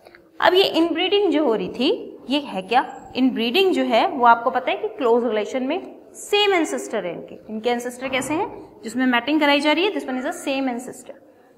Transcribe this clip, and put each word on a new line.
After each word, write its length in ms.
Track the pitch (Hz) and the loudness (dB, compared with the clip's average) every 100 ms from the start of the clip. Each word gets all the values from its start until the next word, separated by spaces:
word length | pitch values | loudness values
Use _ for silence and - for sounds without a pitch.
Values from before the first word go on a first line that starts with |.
| - - _ - | -20 -20 _ 0
अब 120 | - | 2
ये 100 | 359 | 4
inbreeding 680 | 392 311 339 311 359 403 403 | 2 2 0 0 2 2 2
जो 140 | 294 294 | 2 2
हो 100 | 214 | 0
रही 140 | 185 | -2
थी, 480 | - 269 466 - - - | -2 0 0 -4 -14 -4
ये 100 | 285 | -4
है 220 | 277 190 | -2 -8
क्या? 500 | 190 233 311 - - - | 0 0 0 -8 -10 0
Inbreeding 580 | 262 208 233 339 381 | 0 2 0 2 2
जो 100 | 269 | 2
है, 240 | 262 233 370 | 2 2 2
वो 180 | 302 240 | 4 6
आपको 240 | 233 254 | 6 4
पता 220 | 254 262 | -2 -2
है 60 | 381 | -4
कि 100 | 415 | -4
close 380 | - 247 240 240 | -2 2 2 2
relation 380 | 214 202 262 | -2 -2 -4
में 480 | 262 349 - - - | -4 -4 -6 -18 -20
same 400 | - - 415 415 | -18 -2 2 4
ancestor 520 | 359 302 262 - 220 175 | 2 0 -4 -4 -6 -6
है 80 | |
इनके। 400 | 160 - - - | -8 -12 -18 -12
इनके 160 | 214 240 | -6 -2
ancestor 400 | 240 240 240 262 | -2 -4 -8 -6
कैसे 240 | 262 262 | -4 -2
हैं? 480 | 311 427 - - - | -2 -4 -6 -18 -16
जिसमें 220 | 226 233 254 | -8 -2 2
matting 340 | 240 240 311 | 2 2 2
कराई 200 | 294 285 | 4 4
जा 120 | 294 | 4
रही 140 | 311 403 | 2 0
है, 60 | |
this 140 | 302 - | -2 -6
one 120 | 254 | -6
is 80 | 269 | -6
the 100 | 359 | -6
same 340 | 302 269 269 | -4 -2 -2
ancestor। 460 | 233 - - - - - - _ | -4 -10 -16 -18 -20 -20 -20 _